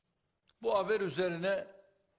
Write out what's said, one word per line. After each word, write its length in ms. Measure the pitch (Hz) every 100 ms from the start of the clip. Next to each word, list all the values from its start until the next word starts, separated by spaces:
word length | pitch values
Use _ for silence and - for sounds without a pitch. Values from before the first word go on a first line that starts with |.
| _ _ _ _ _ _
Bu 140 | 226 208
haber 260 | 190 214
üzerine 680 | 185 139 180 170 190 196 - - _ _ _